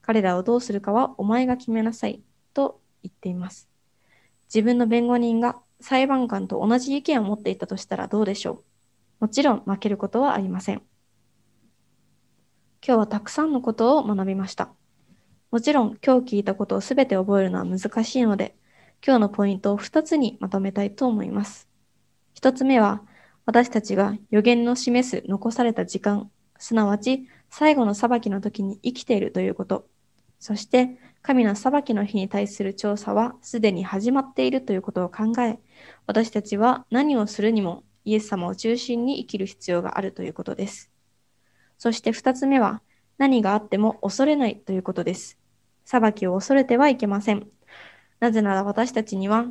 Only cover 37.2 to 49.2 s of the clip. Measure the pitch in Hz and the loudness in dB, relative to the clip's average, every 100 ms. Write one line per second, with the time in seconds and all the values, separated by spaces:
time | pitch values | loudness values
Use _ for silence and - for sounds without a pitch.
37.2 | 208 - 214 220 185 180 _ _ 208 214 | -2 0 0 2 -2 -6 _ _ -2 -2
38.2 | 214 190 175 190 226 240 247 233 247 285 | 0 -4 -4 -4 -2 -2 -2 -2 -2 -4
39.2 | - 196 196 - - 175 180 - 190 - | -6 -6 -8 -8 -4 -2 -2 -6 -6 -8
40.2 | 180 - - - 196 - - _ _ _ | -10 -10 -10 -8 -8 -10 -20 _ _ _
41.2 | _ _ _ _ _ _ 233 226 - 226 | _ _ _ _ _ _ -4 -2 -4 0
42.2 | 254 254 277 269 208 214 _ _ _ - | -2 0 2 4 2 -2 _ _ _ 0
43.2 | 277 254 196 208 208 196 214 - 196 - | 2 4 2 0 0 0 0 0 -6 0
44.2 | 277 294 233 - - 190 185 180 170 185 | 2 4 0 -2 -4 -4 -4 -4 -4 -6
45.2 | - _ _ _ _ _ - 254 220 214 | -12 _ _ _ _ _ -2 2 4 2
46.2 | 185 185 - 269 262 240 294 262 208 202 | -2 -2 2 2 4 4 4 2 -2 -2
47.2 | 214 208 - _ _ - - - _ _ | 0 -2 -4 _ _ -20 -20 -20 _ _
48.2 | 240 220 208 190 202 202 247 247 220 190 | 0 2 2 0 0 -2 0 -2 -4 -4